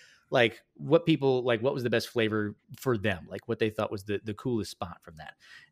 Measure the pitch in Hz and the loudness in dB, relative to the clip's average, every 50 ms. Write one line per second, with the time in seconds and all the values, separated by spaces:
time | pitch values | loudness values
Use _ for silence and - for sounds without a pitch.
0 | - - - _ _ _ 147 135 117 113 - - _ _ _ - 147 135 151 165 | -20 -20 -20 _ _ _ 4 4 4 4 2 -4 _ _ _ -12 2 4 4 4
1 | 170 165 160 131 139 135 131 127 120 127 120 107 113 135 147 139 120 120 113 113 | 6 4 2 4 4 2 2 2 2 2 0 2 2 0 0 0 0 0 0 0
2 | - - - 120 113 107 107 107 104 104 104 - _ _ - - - 131 123 107 | 0 0 0 0 2 2 2 0 -2 -2 -6 -10 _ _ -20 -4 -2 0 0 0
3 | 98 107 95 82 - - 92 101 - - 113 - 113 110 107 - 104 - 110 101 | 0 -2 -2 -2 -6 -10 -12 -10 -6 -6 -2 0 0 0 0 -2 -4 -4 -4 -8
4 | 98 104 101 95 - 110 101 - - 131 120 110 95 - - - 101 87 85 - | -6 -4 -6 -4 -4 -8 -10 -6 -4 -2 -2 -2 -4 -6 -8 -10 -10 -12 -12 -14
5 | _ 87 80 78 78 - - _ - - - - - _ | _ -20 -18 -16 -16 -18 -18 _ -20 -20 -20 -20 -20 _